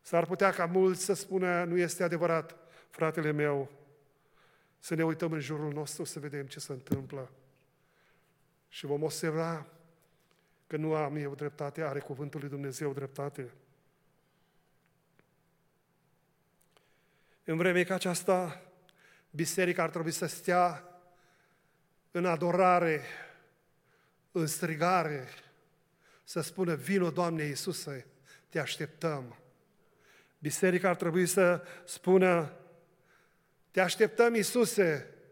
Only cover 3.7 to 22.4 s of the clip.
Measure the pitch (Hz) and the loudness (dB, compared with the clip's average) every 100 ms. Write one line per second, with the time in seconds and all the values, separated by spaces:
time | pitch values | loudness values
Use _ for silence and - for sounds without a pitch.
3.7 | - - _ _ _ _ _ _ _ _ | -10 -20 _ _ _ _ _ _ _ _
4.7 | _ - 160 160 160 170 160 131 151 151 | _ -6 -2 0 0 -2 -4 -6 -6 -6
5.7 | 143 143 - 147 151 143 143 135 156 - | -6 -8 -8 -8 -10 -10 -10 -10 -12 -12
6.7 | 127 - 139 131 139 127 - _ _ _ | -10 -4 -4 -6 -12 -14 -18 _ _ _
7.7 | _ _ _ _ _ _ _ _ _ _ | _ _ _ _ _ _ _ _ _ _
8.7 | - 143 147 156 151 165 156 165 160 160 | -10 -4 -2 -2 -2 -2 -2 -2 -6 -10
9.7 | - _ _ _ _ _ _ _ _ - | -20 _ _ _ _ _ _ _ _ -8
10.7 | 156 156 156 143 151 143 139 147 147 143 | -4 0 0 0 -2 -6 -6 -8 -6 -8
11.7 | 156 151 139 - 135 143 156 139 143 143 | -4 -4 -4 -8 -10 -8 -8 -8 -8 -8
12.7 | 127 147 135 135 139 143 139 123 - _ | -6 -6 -6 -8 -8 -8 -8 -14 -16 _
13.7 | _ _ _ _ _ _ _ _ _ _ | _ _ _ _ _ _ _ _ _ _
14.7 | _ _ _ _ _ _ _ _ _ _ | _ _ _ _ _ _ _ _ _ _
15.7 | _ _ _ _ _ _ _ _ _ _ | _ _ _ _ _ _ _ _ _ _
16.7 | _ _ _ _ _ _ _ - 160 185 | _ _ _ _ _ _ _ -4 0 2
17.7 | 180 175 185 185 170 - 185 175 - - | 2 0 0 -2 -2 2 0 0 -10 -18
18.7 | _ _ _ _ _ _ 147 165 - 180 | _ _ _ _ _ _ -6 -4 0 0
19.7 | 175 165 165 165 151 156 - - 180 180 | 2 0 -2 -4 -4 -4 -4 2 4 4
20.7 | 151 - - - _ _ _ _ _ _ | 0 -14 -20 -20 _ _ _ _ _ _
21.7 | _ _ _ _ 175 180 160 | _ _ _ _ -2 0 0